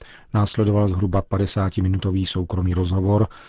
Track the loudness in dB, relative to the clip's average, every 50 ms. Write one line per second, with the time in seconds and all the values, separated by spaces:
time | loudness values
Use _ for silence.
0 | -20 -20 -20 -20 -12 -4 0 0 0 0 2 0 2 2 2 2 2 2 0 0
1 | -2 0 0 -2 -2 -2 -2 -2 0 0 0 -2 -2 -2 -2 -2 0 0 0 0
2 | -2 -2 -2 -2 -2 -2 -2 -4 -4 -4 -4 -2 -2 0 0 0 0 0 0 0
3 | 2 2 2 2 2 0 -2 -10 -20